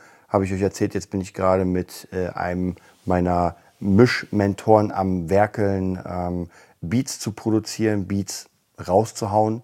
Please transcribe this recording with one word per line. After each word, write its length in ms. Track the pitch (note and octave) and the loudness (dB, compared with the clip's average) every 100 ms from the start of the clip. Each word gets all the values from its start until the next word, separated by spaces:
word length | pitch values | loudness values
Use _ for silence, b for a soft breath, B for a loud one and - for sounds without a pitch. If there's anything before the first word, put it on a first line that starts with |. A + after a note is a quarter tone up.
| b b b | b b b
habe 160 | G2+ | 0
ich 80 | F#2+ | 0
euch 100 | F#2+ | 0
erzählt, 320 | G2 - G#2 | -2 0 -2
jetzt 160 | G2 - | -2 -6
bin 100 | G2 | -6
ich 120 | F#2 | -6
gerade 300 | - F#2+ F#2+ | -2 2 2
mit, 440 | F#2 F2+ F2+ - - | 2 0 -4 -12 -10
äh, 200 | F#2 F2+ | -6 -6
einem 440 | - F2 F2+ F2+ F2 b b | -6 -4 -2 -4 -6 b b
meiner 500 | - F2+ F2+ F2 F2 - b _ | -2 0 2 2 0 -2 b _
Mischmentoren 1120 | G2+ G2 B2 - - G#2 G2+ G2 - A2 G#2+ | 2 6 6 4 -4 0 0 0 4 4 4
am 400 | E2+ F#2+ F#2 E2 | 0 -2 -2 2
Werkeln, 720 | F#2+ G#2+ - G2+ G2 F#2+ F#2 | 2 2 0 0 0 -2 -4
ähm, 440 | - F2+ F2 F2+ F2 b b _ | -6 -6 -6 -6 -8 b b _
Beats 400 | E2 A2+ C3+ - | -4 -2 -2 -6
zu 120 | - | -8
produzieren, 760 | G2+ A2+ G#2+ - - A2 G#2 F#2 | -4 0 0 -2 -2 0 0 -2
Beats 400 | G2 G2 - - _ _ - - | -4 -4 -10 -16 _ _ -12 2
rauszuhauen. 760 | F#2 A2 - G#2+ G#2+ A2 A2+ | 2 2 -4 -2 0 0 -2